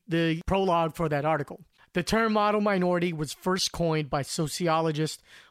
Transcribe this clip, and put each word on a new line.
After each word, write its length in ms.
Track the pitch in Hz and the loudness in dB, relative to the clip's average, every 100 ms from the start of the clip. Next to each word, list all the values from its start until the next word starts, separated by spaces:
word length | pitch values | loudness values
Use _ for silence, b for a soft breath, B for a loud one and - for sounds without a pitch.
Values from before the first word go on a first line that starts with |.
| - | -4
the 360 | 165 165 160 - | 0 0 0 -2
prologue 480 | 190 190 170 165 | 0 2 2 0
for 140 | - 160 | -2 -2
that 160 | 147 | 0
article. 400 | 151 151 143 175 - b b | 0 0 -2 -12 -20 b b
The 80 | 180 | -4
term 320 | 170 220 226 | 0 2 2
model 260 | 214 208 208 | 2 2 2
minority 520 | 208 190 180 180 175 | 2 2 2 2 0
was 200 | 160 151 | -2 -6
first 400 | - 190 185 - | -4 -2 0 -2
coined 380 | - 170 156 143 | -2 0 0 -2
by 120 | 147 | -4
sociologist 1000 | 135 - 151 - 170 160 165 151 156 - B B B | -4 -4 -4 -2 0 2 0 0 -4 -6 B B B